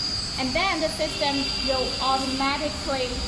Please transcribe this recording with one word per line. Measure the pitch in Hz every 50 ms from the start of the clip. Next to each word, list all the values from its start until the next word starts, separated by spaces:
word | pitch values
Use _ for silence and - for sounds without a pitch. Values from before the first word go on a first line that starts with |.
| - - - - - - -
And | 262 262 254 254
then | 330 370 392 370 311
the | 320 311 - -
system | 294 311 - - 302 285 277 277 254 - - - -
will | 254 269 262 247 240 - - 254
automatically | 262 269 262 269 262 262 262 269 269 285 285 311 294 - - - 320 269 269 254 247 254 254 -